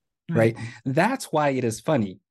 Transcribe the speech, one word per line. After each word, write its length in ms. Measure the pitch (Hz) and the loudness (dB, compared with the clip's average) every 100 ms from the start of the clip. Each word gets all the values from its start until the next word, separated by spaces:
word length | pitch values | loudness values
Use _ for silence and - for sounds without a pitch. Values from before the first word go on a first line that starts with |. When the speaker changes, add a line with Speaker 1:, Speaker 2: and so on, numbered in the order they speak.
| _ _ - | _ _ -4
Speaker 1:
right? 260 | 170 113 113 | 2 2 0
Speaker 2:
Right. 100 | 113 - | -10 -10
Speaker 1:
That's 480 | 135 135 202 269 - | -4 0 2 0 -4
why 180 | 156 147 | 0 0
it 140 | 131 | 0
is 160 | 123 113 | -2 -4
funny. 400 | - 147 101 92 _ | 0 0 0 -6 _